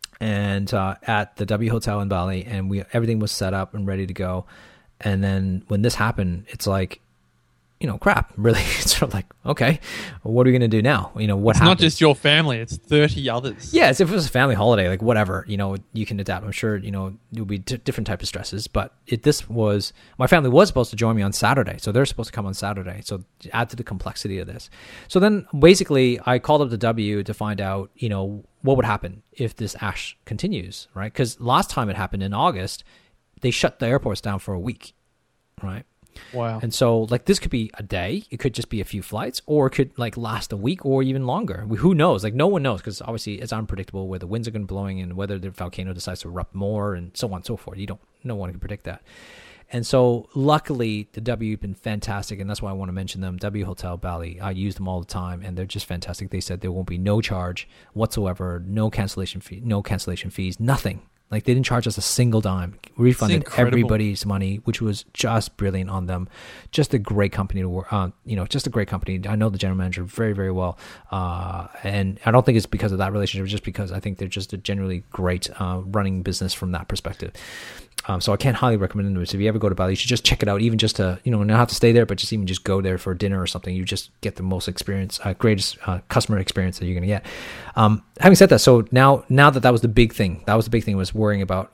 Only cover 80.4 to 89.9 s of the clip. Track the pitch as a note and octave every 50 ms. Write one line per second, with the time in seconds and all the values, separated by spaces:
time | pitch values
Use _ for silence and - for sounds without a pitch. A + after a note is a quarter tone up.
80.4 | - G#2 G2+ G2+ A2+ A#2 A2 G#2+ A2 G#2+ - - G2 F#2 F2+ F#2+ - C3 A#2 G#2+
81.4 | G2+ G#2+ A2 A#2 A#2+ A2+ - - - A#2 A2+ A#2+ A2+ - G2 F2+ - - A#2 G#2+
82.4 | G2 F2+ F#2 - - - F#2+ G2 F#2+ F#2+ F#2 F2+ - G2 F#2 F2+ G#2+ G2 G2 F#2+
83.4 | F2+ E2+ - F2+ - F2+ F#2 F#2 F#2 F2 G2+ F#2 - - _ _ - G#2 - -
84.4 | F#2 F#2 F#2 F2+ - - F#2 - - - G2+ G2 F#2+ F#2 - - - G2+ F#2 -
85.4 | - A#2 G#2+ G2 G2+ - - - - - F#2 F2+ - - - B2 - - A2 G2
86.4 | F#2+ - - G2 F#2 F#2 F2+ - F2+ F2 F#2 F2+ F2 G2 G#2 F#2+ - - - -
87.4 | - - - - - - - - A2 G#2+ G#2+ G#2+ - _ _ - - F#3+ G3 F3+
88.4 | G3 F#3+ - C3 - C3+ B2+ A#2 A2 - - B2+ C3+ C#3 C#3 B2 - - C3 C3+
89.4 | C#3+ D3 C#3 C3+ A#2 B2+ B2 A2+ - A#2